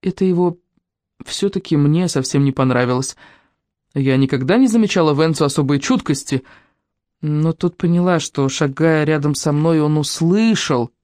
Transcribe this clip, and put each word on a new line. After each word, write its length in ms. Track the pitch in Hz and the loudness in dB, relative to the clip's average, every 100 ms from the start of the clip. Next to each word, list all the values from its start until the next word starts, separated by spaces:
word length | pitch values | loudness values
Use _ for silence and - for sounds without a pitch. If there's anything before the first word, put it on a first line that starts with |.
Это 240 | 190 180 190 | -6 -2 0
его 320 | 175 180 170 _ _ _ _ _ _ | 2 0 -2 _ _ _ _ _ _
"все-таки" 540 | - - 202 190 - 151 | -14 -4 -4 -4 -2 0
мне 300 | 147 156 180 | 2 2 0
совсем 360 | 139 131 143 | -2 -2 0
не 80 | 139 | 0
понравилось. 640 | 131 131 123 123 127 135 - - _ _ _ _ _ _ | 0 0 0 0 -2 -4 -10 -20 _ _ _ _ _ _
Я 240 | 143 135 131 | -4 0 2
никогда 400 | 135 139 131 214 | 2 0 0 2
не 100 | 262 | 4
замечала 460 | 226 214 196 160 | 2 2 2 2
в 100 | 143 | 2
Энцо 220 | 160 156 147 | 0 2 0
особой 340 | 147 135 143 | 0 0 0
чуткости, 640 | - 254 - 143 - 135 - - _ _ _ _ _ _ | 0 -2 0 -4 -2 -6 -6 -20 _ _ _ _ _ _
но 320 | 151 151 160 | -4 0 0
тут 240 | 160 180 - | 0 -4 -2
поняла, 420 | 175 175 180 170 | 0 2 2 0
что, 280 | - - 135 | -2 -2 -2
шагая 540 | 135 147 135 160 160 | 0 -4 0 2 2
рядом 320 | 151 156 147 147 | 0 0 0 -2
со 160 | 160 | -2
мной, 300 | 147 160 165 | 0 2 2
он 160 | 151 151 | 2 0
услышал 920 | 147 - 165 196 226 214 - 135 117 _ | -2 -2 0 2 2 0 0 -2 -2 _